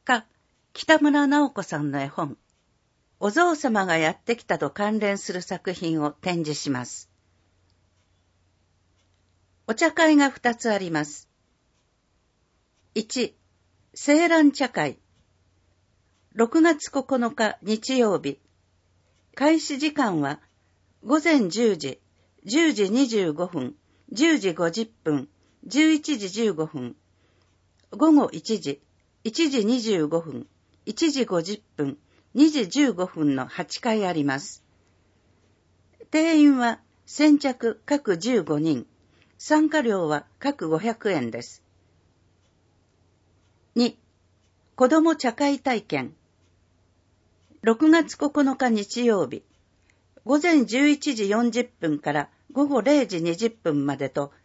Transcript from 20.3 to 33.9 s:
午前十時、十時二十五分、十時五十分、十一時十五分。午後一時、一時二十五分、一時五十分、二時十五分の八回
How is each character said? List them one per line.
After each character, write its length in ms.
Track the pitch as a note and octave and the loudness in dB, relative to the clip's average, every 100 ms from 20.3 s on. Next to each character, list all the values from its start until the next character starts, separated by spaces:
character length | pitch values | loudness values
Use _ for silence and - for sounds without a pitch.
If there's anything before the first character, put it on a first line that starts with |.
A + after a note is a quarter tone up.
| D3 _ _ _ _ _ _ | -6 _ _ _ _ _ _
午 160 | G#3+ D#4 | -2 0
前 260 | E4+ D4 F#3 | 4 2 2
十 280 | G3 A#3 E3+ | 0 0 0
時、 260 | C3+ - _ _ _ _ | -6 -12 _ _ _ _
十 280 | - C#4 E4 | -4 0 2
時 180 | G#3 F#3+ | 2 0
二 160 | A#3+ C4 | 2 2
十 260 | A3 F3 | 0 -2
五 140 | D3+ F3+ | -2 -6
分、 300 | E3 B2 - _ _ - | -6 -8 -10 _ _ -12
十 280 | G3+ E4 C#4+ | 0 2 2
時 140 | F#3+ | 0
五 160 | E3 E3+ | -2 -2
十 180 | F3 A3+ _ | -2 -8 _
分、 240 | D#3+ D3 C3 _ _ _ | -4 -4 -4 _ _ _
十 280 | - A#3+ D#4 | -4 2 4
一 260 | D#4 D4+ B3+ | 2 0 -6
時 100 | F#3+ | -6
十 240 | G3+ A3+ | -2 -2
五 140 | D#3 D#3 | -2 -6
分。 300 | C#3 B2 - _ _ _ _ _ _ _ _ _ | -8 -10 -12 _ _ _ _ _ _ _ _ _
午 180 | G#3+ D#4+ | 0 4
後 180 | D4 - | 6 4
一 260 | E3 - G#3+ | -2 -6 -6
時、 240 | D3+ C#3 _ _ _ _ | -4 -10 _ _ _ _
一 260 | A3+ A3+ D#4+ | -8 -2 0
時 160 | C4 | 0
二 160 | G#3 B3+ | 0 0
十 280 | A3 F#3 D3+ | 0 0 0
五 120 | E3 | -2
分、 280 | D#3+ B2 C#3+ _ _ _ | -4 -12 -14 _ _ _
一 280 | - G#3+ E4 | -12 -2 0
時 120 | C#4 | 0
五 160 | A3+ F3 | -2 -2
十 220 | E3 G#3 _ - | -4 -8 _ -6
分、 220 | C#3 - _ _ _ | -6 -8 _ _ _
二 160 | A3+ D#4 | 4 4
時 180 | D4 F#3 | 4 -2
十 240 | C#4 C#4 | 0 0
五 140 | F3+ F#3 | 0 -4
分 300 | E3 D3 C3+ | -2 -2 -2
の 100 | B2+ | -4
八 340 | - F3 - | -8 -10 -6
回 260 | B3 | -2